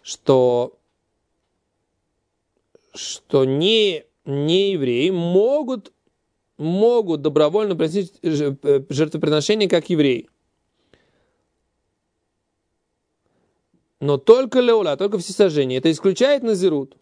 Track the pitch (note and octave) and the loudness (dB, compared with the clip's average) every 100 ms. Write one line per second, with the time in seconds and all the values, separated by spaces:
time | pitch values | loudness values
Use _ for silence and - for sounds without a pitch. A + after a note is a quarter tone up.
0 | - - - C3+ B2+ A#2+ B2+ _ _ _ | -16 -8 2 4 4 2 -2 _ _ _
1 | _ _ _ _ _ _ _ _ _ _ | _ _ _ _ _ _ _ _ _ _
2 | _ _ _ _ _ _ _ _ _ - | _ _ _ _ _ _ _ _ _ -16
3 | - - _ C#3+ C3 C#3 F#3 A3 G#3 D#3+ | -14 -14 _ 0 2 0 2 2 0 -2
4 | _ _ - C#3 D3 F3+ G3 F3+ C3 A#2+ | _ _ -8 -4 0 0 0 -2 -2 0
5 | E3 F#3 E3+ F#3 A3+ D4 B3+ B3+ - _ | -2 -2 0 0 2 -2 -4 -10 -12 _
6 | _ _ _ _ _ - D#3 F#3 A3+ A#3+ | _ _ _ _ _ -8 -4 2 2 2
7 | G3 D#3 D3 C#3+ D3+ G3 G#3+ E3 D#3+ F#3+ | 0 -2 -2 0 0 0 -2 -2 -2 -2
8 | F3+ _ F3+ D3 D3 C#3 D3 C#3 C3+ C#3 | -6 _ -4 -2 -2 -2 0 0 0 -4
9 | D#3 D3+ D3+ D3+ C#3+ G#3+ G3 E3+ E3 E3 | -2 -2 -2 0 0 0 2 0 0 0
10 | C#3+ A#2+ - _ _ _ _ _ _ _ | 2 0 -6 _ _ _ _ _ _ _
11 | _ _ _ _ _ _ _ _ _ _ | _ _ _ _ _ _ _ _ _ _
12 | _ _ _ _ _ _ _ _ _ _ | _ _ _ _ _ _ _ _ _ _
13 | _ _ _ _ _ _ _ _ _ _ | _ _ _ _ _ _ _ _ _ _
14 | C#3+ C#3 - A#3+ C4 B3+ B3 A3+ F3 C#3 | -2 0 6 4 4 0 2 2 0 -2
15 | G3+ G#3 E3+ F#3+ G3 D3+ C3 B2+ E3 D3 | -4 -4 -8 0 0 2 -2 0 -2 0
16 | F#3+ F3 C4 C#4+ A3+ G3 F#3 D3 C3+ _ | -2 0 0 0 -2 0 0 -2 -6 _